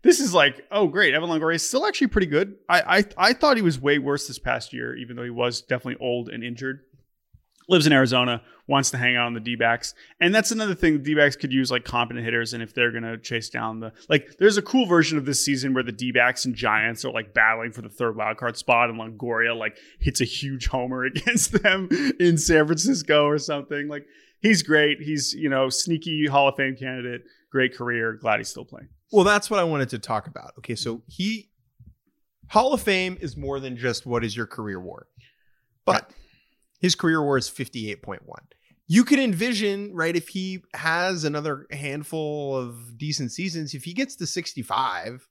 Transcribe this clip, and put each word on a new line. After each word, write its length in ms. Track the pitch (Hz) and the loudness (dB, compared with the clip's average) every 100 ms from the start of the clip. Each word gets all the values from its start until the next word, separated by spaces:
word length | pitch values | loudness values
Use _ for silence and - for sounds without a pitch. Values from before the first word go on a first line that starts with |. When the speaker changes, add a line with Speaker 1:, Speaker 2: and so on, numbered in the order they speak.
Speaker 1:
this 180 | 349 339 | 2 2
is 140 | 277 | 2
like, 320 | 175 143 139 - | 4 2 0 -6
oh, 160 | 202 185 | 0 0
great. 260 | 165 180 | 4 2
Evan 160 | 143 170 | 2 0
Longoria 260 | 160 160 165 | -2 0 -2
is 120 | - | -2
still 180 | 254 415 | -2 -2
actually 220 | 370 262 | 0 0
pretty 200 | 214 180 | 2 2
good. 280 | 147 196 196 - | 0 -2 -6 0
I, 320 | 170 - 185 | 0 4 2
I, 40 | 202 - 196 | 2 2 2
I 40 | |
thought 220 | 247 302 247 | 4 2 4
he 40 | |
was 180 | 185 135 | 2 2
way 200 | 139 147 | 2 2
worse 280 | 135 143 - | 0 -4 -4
this 120 | 120 | -8
past 340 | 127 120 - | -4 -4 -4
year, 220 | 123 120 123 | -10 -8 -10
even 200 | 120 123 | -12 -10
though 80 | |
he 60 | 120 | -10
was 320 | 120 123 117 | -2 -2 -2
definitely 360 | - 123 123 123 131 | -6 -6 -4 -6 -4
old 240 | 120 120 | -4 -4
and 140 | 120 | -10
injured. 380 | 120 120 135 139 _ _ _ _ _ _ _ _ - | -10 -8 -8 -8 _ _ _ _ _ _ _ _ 2
Lives 180 | 175 151 | 4 8
in 80 | |
Arizona, 480 | 143 131 127 123 117 _ _ - | 6 6 4 2 -2 _ _ 0
wants 240 | 139 131 | 0 2
to 60 | 127 | 2
hang 180 | 123 123 | 2 2
out 120 | 120 | 0
on 60 | 117 | -4
the 40 | |
D-backs. 540 | 113 117 117 117 - - - _ | -6 0 2 2 -4 -14 -20 _
And 140 | 175 | 2
that's 180 | 214 220 | 4 2
another 220 | 220 214 | -2 -2
thing. 200 | 180 170 | 2 2
The 60 | 151 | 2
D-backs 320 | 135 151 143 135 | 0 4 4 2
could 160 | 139 | -2
use, 160 | 131 131 | 0 0
like, 140 | 123 - | -2 -2
competent 400 | 120 117 120 117 | -2 -2 -4 -2
hitters. 280 | 117 113 | -2 -2
And 100 | 120 | -8
if 100 | 113 | -8
they're 180 | - 120 | 0 0
gonna 260 | 117 113 113 | 0 -8 -10
chase 320 | - 117 107 | -6 -6 -6
down 300 | 123 113 110 | -8 -6 -8
the, 120 | 113 - - | -12 -16 0
like, 300 | 151 - - | 0 0 4
there's 180 | 202 208 | 4 4
a 40 | |
cool 220 | 196 262 220 | 0 0 4
version 300 | 170 151 156 | 4 4 0
of 60 | 135 | -2
this 180 | 135 - | -2 0
season 280 | 135 135 131 | 0 0 0
where 80 | |
the 80 | 120 | -2
D-backs 540 | 110 123 123 120 127 131 | -4 0 2 2 2 -6
and 100 | 110 | -2
Giants 500 | 117 107 113 113 131 | 0 0 0 -4 -6
are, 60 | |
like, 220 | 117 104 | -6 -4
battling 380 | 113 110 113 117 | 2 4 2 -4
for 80 | 117 | -10
the 60 | 110 | -16
third 260 | - 120 110 | -4 -4 -2
wild 220 | 107 107 | -4 -4
card 200 | 120 113 | -6 -6
spot. 320 | - 120 120 | 2 4 4
And 80 | 113 | 0
Longoria, 560 | 110 107 117 113 117 117 | -12 -10 -4 0 0 -2
like, 220 | 110 - - - | -6 -8 -20 -4
hits 200 | - - | -4 -2
a 40 | 120 | -4
huge 420 | - 139 135 - | -4 -8 -4 -4
homer 360 | 135 127 127 | -4 -4 -4
<laughs> 20 | 127 | -4
against 560 | 143 - 240 - 214 | -2 -2 0 0 2
them 280 | 208 190 185 - 285 - | 2 0 0 0 0 2
in 180 | 175 165 | 4 4
San 260 | - 160 151 | 4 4 4
Francisco 600 | 160 196 247 147 151 147 | 2 0 -2 2 4 4
or 120 | 151 | 0
something. 500 | 147 143 143 143 147 | -2 -6 -6 -8 -6
Like, 200 | 147 143 _ _ _ | -10 -14 _ _ _
he's 240 | 214 202 | 2 2
great. 360 | 147 156 151 147 | 4 4 6 2
He's, 320 | 151 151 131 | -2 -4 -4
you 160 | - 151 | -2 0
know, 200 | 135 131 | 2 2
sneaky 560 | 127 - 160 170 156 147 | 0 -2 -2 -2 -2 2
Hall 220 | 139 139 | 4 4
of 80 | 135 | 2
Fame 200 | 135 131 | -4 -4
candidate. 480 | 131 127 123 120 - _ _ | -10 -8 -8 -10 -14 _ _
Great 240 | 135 127 127 | 0 0 0
career. 380 | 120 117 113 | -4 -2 -2
Glad 260 | 110 117 107 | -2 -2 0
he's 100 | 110 | -2
still 160 | - 107 | -12 -16
playing. 240 | - - _ _ | -20 -20 _ _
Speaker 2:
Well, 120 | 214 185 | 6 6
that's 240 | 208 - | 4 2
what 100 | 208 | 0
I 40 | |
wanted 260 | 170 151 127 | 0 0 -2
to 100 | 117 | -6
talk 260 | - 110 127 | -4 -6 -6
about. 260 | - - - | -16 -18 -20
Okay, 160 | - 113 | -10 -6
so 260 | 120 117 - | -6 -8 -14
he, 420 | - 190 220 202 _ _ _ - _ _ _ _ _ - | -6 -4 -4 -10 _ _ _ -20 _ _ _ _ _ 0
Hall 240 | 214 262 | 2 4
of 80 | 269 | 2
Fame 360 | - 190 185 185 | 2 0 0 -6
is 160 | 160 - | -10 -8
more 220 | 139 139 | -6 -6
than 180 | 131 123 | -8 -4
just 280 | 127 113 127 | -2 -4 -2
what 180 | 120 | -2
is 120 | 113 104 | -2 -4
your 100 | 107 | -8
career 320 | - 107 92 | -8 -8 -8
war. 280 | 90 - - _ _ _ _ _ _ _ - | -12 -16 -20 _ _ _ _ _ _ _ 0
But 180 | 214 | 0
Speaker 1:
Right. 100 | - - - _ _ _ _ _ | -2 -20 -20 _ _ _ _ _
Speaker 2:
his 140 | 180 | -2
career 300 | - 165 160 | 0 0 0
war 140 | 143 135 | 2 0
is 120 | - | -2
fifty-eight 540 | - 127 123 110 101 | -10 -10 -8 -8 -10
point 180 | - 95 - | -12 -14 -14
one. 160 | - _ _ _ _ - | -20 _ _ _ _ 2
You 180 | 185 | 4
could 140 | 247 285 | 6 4
envision, 720 | 262 175 233 220 208 196 208 180 | 2 0 -2 -2 -2 -4 -8 -4
right, 200 | 165 170 | -2 -2
if 140 | 165 | -4
he 340 | 190 185 185 _ - | -8 -6 -8 _ -6
has 480 | 160 165 185 180 | -2 0 0 -2
another 420 | 151 147 151 139 - | -4 -4 -6 -8 -10
handful 840 | 147 147 143 151 160 151 147 143 135 | -10 -8 -8 -8 -8 -6 -6 -4 -6
of 420 | 123 120 117 117 | -6 -12 -20 -12
decent 320 | 151 151 127 | -8 -6 -6
seasons, 420 | - 185 165 151 | -6 -6 -6 -10
if 100 | 139 | -10
he 100 | 170 | -10
gets 220 | 180 269 - | -6 -6 -6
to 100 | 170 | -8
sixty-five 1000 | - 170 - 117 101 127 92 98 127 _ | -8 -8 -12 -6 -4 -2 -4 -10 -14 _